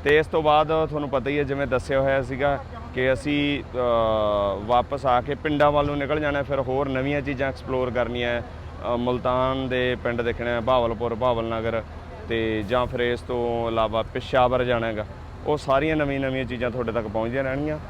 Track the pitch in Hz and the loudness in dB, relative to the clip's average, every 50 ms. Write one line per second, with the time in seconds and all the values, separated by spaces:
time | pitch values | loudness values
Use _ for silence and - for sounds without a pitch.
0 | - 143 143 156 160 - - 165 156 151 147 151 156 151 160 160 160 147 147 151 | 4 6 6 6 4 4 0 2 4 6 6 6 6 4 2 2 2 0 0 -4
1 | 147 139 120 135 117 135 143 147 147 131 139 139 143 131 131 123 - - 143 135 | -4 0 -2 0 0 0 0 0 0 0 0 -2 -2 0 0 -2 0 2 0 2
2 | 135 139 135 135 131 120 135 127 135 143 139 135 135 - - - - - - 127 | 2 4 2 2 0 -2 -4 0 0 0 0 0 -4 -10 -12 -12 -12 -8 -4 0
3 | 127 131 131 127 - 147 147 147 143 147 143 135 - - - 123 123 120 117 117 | 2 2 2 0 0 0 0 2 2 2 0 -2 -4 -6 -4 -2 0 2 4 4
4 | 113 110 110 110 107 104 104 104 101 101 98 95 104 107 120 123 120 - 139 139 | 4 4 4 2 2 4 2 2 2 2 0 -2 0 2 2 2 2 2 -4 -2
5 | 120 139 123 123 117 147 143 - - 156 151 143 147 147 147 147 147 143 147 147 | 2 2 2 2 2 0 -6 -4 -2 -2 2 4 4 4 4 4 2 2 0 -2
6 | 143 127 151 156 151 147 143 143 139 120 143 135 131 123 127 135 143 139 135 127 | -2 -2 -2 0 0 0 0 -2 -2 0 0 -2 0 0 0 0 0 0 0 -2
7 | 131 139 147 147 139 135 143 123 139 135 131 - - 123 127 127 127 123 117 123 | 0 0 0 -2 -2 -2 -2 -2 -2 -2 -2 -6 -6 -4 -2 0 0 0 0 0
8 | 120 113 120 123 120 120 120 120 117 - - - - - - - - 104 120 120 | 0 0 0 -2 -2 0 -2 -2 -4 -6 -12 -14 -14 -14 -12 -8 -4 -2 -2 0
9 | 120 123 123 123 - 127 127 127 127 131 131 135 135 127 127 127 123 127 123 120 | 0 0 0 0 0 0 2 2 2 2 0 -2 -2 -2 0 0 0 0 -2 -2
10 | - 123 120 117 120 120 117 - 120 120 120 120 110 120 131 127 120 117 117 104 | -2 -4 -2 0 0 -2 -2 -2 -2 -2 -2 0 2 2 4 4 4 2 0 -2
11 | 120 117 117 110 123 127 120 113 113 113 113 113 110 113 113 113 107 - - - | -2 -4 -2 0 0 0 0 0 -2 -2 -2 -2 -2 -2 -2 -2 -4 -6 -12 -14
12 | - - - - - - 113 113 113 110 110 107 107 95 120 123 123 120 131 123 | -14 -14 -14 -14 -6 -4 -2 0 0 0 0 -2 -2 0 0 0 0 0 0 -2
13 | 123 120 120 120 - - 123 123 120 120 117 117 117 117 113 113 110 110 107 110 | 0 0 0 -2 -4 -4 -4 -2 -2 0 0 0 -2 0 0 0 0 2 0 -2
14 | 110 - - 127 123 - - 135 127 123 123 127 127 123 123 117 113 113 110 104 | -2 -2 -6 -8 -6 0 4 4 4 4 4 2 2 2 0 0 0 -2 -4 -4
15 | 107 101 - - - - - - - - 151 147 - - 135 135 147 160 160 151 | -6 -8 -10 -14 -14 -16 -14 -10 -2 -2 -2 -2 0 2 2 2 4 2 0 0
16 | 147 143 139 139 135 135 131 131 131 113 127 120 120 123 113 127 120 113 107 120 | 0 0 0 -2 -2 -2 -2 -2 -4 -4 -4 -4 -4 -4 -2 -2 -4 -2 -2 -2
17 | 110 107 101 113 110 117 120 135 139 131 131 139 147 151 151 151 156 | -4 -2 -2 -2 -2 -2 -2 -2 -2 -2 -2 -4 -4 -4 -4 -6 -8